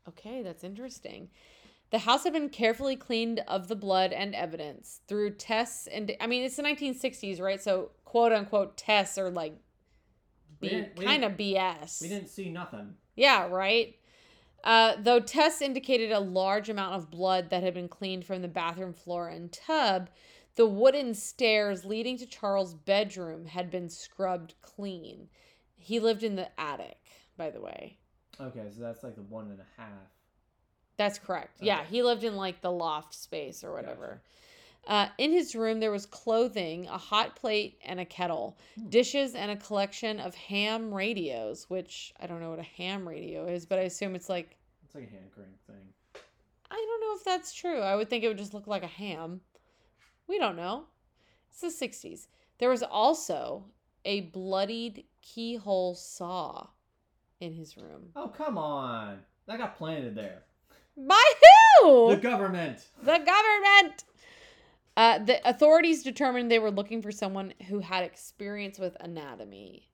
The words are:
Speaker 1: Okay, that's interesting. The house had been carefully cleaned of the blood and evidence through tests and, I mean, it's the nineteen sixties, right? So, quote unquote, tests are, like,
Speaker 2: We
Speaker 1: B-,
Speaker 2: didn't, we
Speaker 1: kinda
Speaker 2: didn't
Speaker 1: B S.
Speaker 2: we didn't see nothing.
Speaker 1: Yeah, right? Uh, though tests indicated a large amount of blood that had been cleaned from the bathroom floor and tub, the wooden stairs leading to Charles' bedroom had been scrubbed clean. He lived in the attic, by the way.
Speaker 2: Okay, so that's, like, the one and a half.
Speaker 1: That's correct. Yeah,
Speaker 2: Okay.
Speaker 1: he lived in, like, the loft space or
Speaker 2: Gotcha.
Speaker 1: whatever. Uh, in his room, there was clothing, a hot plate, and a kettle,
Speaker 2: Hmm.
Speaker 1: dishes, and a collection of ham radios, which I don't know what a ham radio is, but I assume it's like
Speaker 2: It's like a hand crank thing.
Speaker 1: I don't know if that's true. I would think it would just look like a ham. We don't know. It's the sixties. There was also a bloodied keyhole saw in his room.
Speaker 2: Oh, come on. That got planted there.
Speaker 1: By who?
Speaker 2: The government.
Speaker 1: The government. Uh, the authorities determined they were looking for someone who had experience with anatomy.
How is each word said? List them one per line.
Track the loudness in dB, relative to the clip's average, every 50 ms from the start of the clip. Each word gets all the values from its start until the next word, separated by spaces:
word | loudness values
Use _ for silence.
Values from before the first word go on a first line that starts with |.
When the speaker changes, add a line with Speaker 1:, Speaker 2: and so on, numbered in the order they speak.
| _ -20
Speaker 1:
Okay, | -20 -20 -16 -12 -10 -10
that's | -10 -10 -12 -12 -14
interesting. | -14 -14 -14 -14 -16 -16 -16 _ -16 -16 -16 -20 -20 _ _ _ _ -20 _ _ -20 _ _ _ _
The | -4 -2
house | 2 2 2 2 2
had | -2
been | -2 -2 -4 -4
carefully | -4 0 0 0 0 0 -4 -6 -6
cleaned | -6 -6 -4 -4 -2 -2 -2 -4 -6 -6
of | -6 -6 -6 -6 -6
the | -10
blood | -8 -2 0 2 2 2 0
and | 0 -4 -6 -6 -6
evidence | -8 -8 -8 -8 -12 -12 -12 -14 -16 -20 -20 -20 -20 _
through | -8 -4 -4 -4 -4 -4
tests | -10 -8 -4 -2 -2 -2 -4 -8 -16 -14
and, | -12 -10 -8 -8 -8 -8 -6
I | -4
mean, | -4 -2 -2
it's | -4 -4 -6
the | -4
nineteen | -4 -4 -4 -4 -4 -6 -6
sixties, | -4 -6 -6 -6 -6 -10 -10 -8 -6
right? | -4 -4 -4 -4
So, | -2 -2 -2 -2 -2 -8 _ _ _
quote | -2 2 4 4 4
unquote, | 4 2 0 0 0 0 0 0 -6 -10
tests | 0 2 2 2 2 0 -4 -6
are, | -6 -4
like, | -4 -6 -8 -8 -12 -14 _ _ _ _ _ _ _ _ _ _ _ _ _ _ _ _ _ _ -16 -10
Speaker 2:
We | -6 -4
Speaker 1:
B-, | -4
Speaker 2:
didn't, | -4 -6 -8 -10 -6
we | 0
Speaker 1:
kinda | 0 0 2 0
Speaker 2:
didn't | -2 -4 -4
Speaker 1:
B | -4 -2 -2 0
S. | -2 -2 -4 -8 -14 -14 -12 -12
Speaker 2:
we | -10 -10
didn't | -10 -10 -10 -14
see | -14 -12 -12 -12
nothing. | -10 -12 -12 -14 -14 -16 -16 -18 -20 _ _ _ _
Speaker 1:
Yeah, | 4 4 6 6 4 2 -2
right? | -4 -2 0 2 2 2 0 -2 -8 _ _ _ _ _ _ _ _ _ _ _ _ _ 0
Uh, | 4 6 6 6 4 2 2
though | 2 4 4 4
tests | 4 2 2 2 2 2 2 0
indicated | -4 -4 -4 -6 -2 0 0 0 0 0
a | 0 -2
large | -2 -2 -2 -2 0 0 -2 -2 -2 -4
amount | -6 -4 -4 -4 -6
of | -8 -8 -10
blood | -8 -4 0 0 0 0 0 -2
that | -4 -2
had | -2 -2 -4
been | -4 -10 -12
cleaned | -12 _ -10 -8 -8 -8 -8
from | -10 -10 -8
the | -8 -8
bathroom | -6 -6 -6 -6 -6 -8 -10 -12 -12
floor | -16 -12 -8 -8 -8 -8 -10
and | -12 -14 -14 -16
tub, | -18 -16 -6 -4 0 0 2 2 0 0 -4 -8 _ _ -20 -20 -20 -20 _ _ _
the | 2 2
wooden | 2 4 4 4 4 4 4 -4 -4 -6
stairs | -8 -10 -14 -6 -2 0 2 2 2 0 0 -4 -6 -8
leading | -8 -8 -6 -6 -6 -8
to | -8 -12
Charles' | -18 -16 -8 -4 -2 -2 -2 -2 -4
bedroom | -8 -12 _ 0 0 0 0 -2 -6 -12 -12 -12 -12 -14 -16
had | -12 -8 -8 -8 -6
been | -8 -8 -8 -10
scrubbed | -14 -16 -20 -20 _ -6 -4 -4 -4 -6 -8 -14 -20 _
clean. | -20 -20 _ -12 -12 -10 -10 -12 -14 -18 -20 -20 -20 _ _ _ _ _ _ _ _ _ _
He | _ -10 -6 -4 0
lived | 0 0 0 0
in | -4 -4 -4
the | -6 -8 -10 _ -10
attic, | -8 -8 -8 -10 -12 -16 -18 _ _ _ _ _ _ _ _
by | -10 -10 -10
the | -10 -10
way. | -14 -14 -14 -14 -16 -18 -20 _ _ _ _ _ _ _ -20 -16
Speaker 2:
Okay, | -16 -14 -12 -14 -14 -14 -14
so | -14
that's, | -12 -14 -14 -14
like, | -16 -18 -16
the | -18
one | -18 -16 -14 -14 -14 -14
and | -16 -18
a | -20 _ _ -20
half. | -20 -20 -20 -20 -20 _ _ _ _ _ _ _ _ _ _ _ _ _ _ _ _ _ _
Speaker 1:
That's | -4 -4 -4 -4 -6
correct. | -10 -8 -8 -8 -8 -14 _ _
Yeah, | -2 -2 -2 -2
Speaker 2:
Okay. | -4 -4
Speaker 1:
he | -2 0
lived | 2 2 0 0 -4
in, | -6 -6
like, | -6 -6 -8 -8 -6
the | -6 -6
loft | -4 -4 -4 -4 -6 -6 -8 -14 -20
space | -20 -18 -12 -10 -10 -10 -10 -14 -16 -14
or | -12
Speaker 2:
Gotcha. | -12 -12
Speaker 1:
whatever. | -12 -12 -14 -14 -14 -16 -16 -18 _ _ _ _ _ _ -20 -20 -20 -20 _ _ _
Uh, | -2 0 0 0 -2 -2
in | -2 0 2
his | 2 2 0 -2 -4
room, | -4 -2 -2 -2 -2
there | -2 -4
was | -4 -6 -10
clothing, | -12 -20 -10 -4 0 0 2 0 0 -2 -6 -6 -6 -8 -10 -10 -10
a | -12 -12
hot | -8 -2 -2 -2 -2 -2 -8
plate, | -8 -6 -2 -2 -2 -2 -4 -12 _ -14
and | -12 -10 -10
a | -10
kettle, | -12 -8 -6 -4 -4 -4 -4 -6 -8 -12 _ -20 -20 -18
Speaker 2:
Hmm. | -16 -14 0
Speaker 1:
dishes, | 2 2 2 2 0 -2 -4 -4 -6
and | -8 -8 -8
a | -8
collection | -10 -10 -6 -4 -4 -4 -4 -6 -8 -8 -8 -8 -6
of | -10 -12 -12
ham | -14 -14 -6 -4 -2 -2 -2 -2 -4 -6 -6
radios, | -6 -4 -4 -4 -4 -6 -6 -6 -6 -6 -8 -8 -10 -12 -12 _
which | -8 -8 -8 -10 -16 -16 -16 -18 _ -18
I | -14
don't | -14 -12 -12
know | -12 -12
what | -12 -12
a | -14
ham | -16 _ -12 -10 -8 -8 -8 -10 -12
radio | -12 -12 -12 -12 -12 -10 -8
is, | -8 -8 -8 -6
but | -4 -2 -2
I |
assume | -2 -4 -6 -8 -8 -8 -8
it's | -10 -8 -6
like | -8 -8 -8 -10 _ _ _ _ _ _ _
Speaker 2:
It's | _ _
like | -20 -20 -20
a |
hand | -20 -20 -20 -20
crank | _ -20 -20 -20 -20 _ _
thing. | -20 -20 -20 -20 -20 _ _ _ _ _ -20 -20 _ _ _ _ _ _ _ _ _
Speaker 1:
I | -8
don't | -8 -6 -6 -6 -6
know | -4 -6 -6
if | -6 -4
that's | -4 -4 -4 -4 -12 -16
true. | -10 -6 -6 -4 -2
I | -2 -2 -2
would | -2 -2 -4
think | -4 -2 -2
it | -4
would | -4 -4
just | -10 -14 -14
look | -16 -10
like | -8 -8 -8
a | -8 -10
ham. | -14 -12 -12 -10 -10 -10 -10 -12 -12 -14 _ _ _ _ _ _ _ _ _ _ _ _ _ _ _ _ _
We | -6 -4 -2
don't | -2 -2 -4
know. | -6 -6 -8 -8 -8 -10 _ _ _ _ _ _ _ _ _ _ _ _ _
It's | _ -10
the | -10 -10
sixties. | -8 -8 -10 -10 -10 -14 -18 -18 -18 -18 -20 _ _ _ _ _ _ _
There | 0 0
was | 0 0
also | -2 -4 -2 2 2 2 2 0 -4 -6 -6 -6 -6 -8 -10 -12 -14 -20 _ _ _ _ _ _ _
a | -4 -4 -4
bloodied | -6 -8 -12 -12 -8 -4 -2 -2 -2 -4 -6 -8 -10 -10 -12 -16 -20 _ _ _
keyhole | _ -20 -14 -10 -10 -8 -8 -10 -4 -2 -2 -2 -2 -4 -6
saw | -8 -16 -18 -14 -12 -10 -8 -6 -8 -8 -8 -10 -14 -16 -18 _ _ _ _ _ _ _ _ _ _ _ _ _ _
in | -14 -14 -14
his | -14 -16 -18 -20
room. | -20 -20 -20 -20 -20 -20 -18 _
Speaker 2:
Oh, | -14 -14 -12
come | -10 -8 -8 -6 -6 -6
on. | -6 -6 -6 -6 -6 -8 -8 -8 -10 -12 -14 -16 -20 _ _ _ _
That | -14 -10 -10
got | -10 -10 -10
planted | -10 -10 -8 -8 -8 -8 -10 -10
there. | -10 -12 -12 -14 -16 _ _ _ _ _ _ _ _ _ _ _
Speaker 1:
By | -14 0 4 6 8 8 6 10 12 12 12 12 12 12 12 12 12
who? | 12 12 10 10 10 8
Speaker 2:
The | 6 4
government. | 2 -2 -2 0 -2 -2 -4 -4 -6 -6 -8 -12 -18 _ _ -4
Speaker 1:
The | 0 2 2 4
government. | 4 4 4 6 6 4 2 4 6 8 8 8 8 6 -2 -14 -20 _ _ _ -20 -20 -20 -20 -20 -20 -20 _ _ _ _ _ _ _ _
Uh, | 6 6 6 6 4
the | 2 2 0 2 2 0
authorities | 2 6 6 8 8 8 6 4 0 0
determined | -2 -10 -4 -2 -2 0 0 -2 0 2
they | 2 2
were | 2 0
looking | -2 -2 -6 -6 -8 -8
for | -8 -8
someone | -8 -6 -6 -6 -6 -6 -8 -10 -12 _ -12 -8
who | -8 -8
had | -6 -4 -4 -4 -4
experience | -6 -10 -18 -20 -20 _ _ -12 -12 -10 -10 -10 -12 -8 -8
with | -8 -8 -8 -10
anatomy. | -14 -12 -12 -12 -12 -14 -14 -16 -16 -18 -18 -20 -20 -20 -20 -20 _ _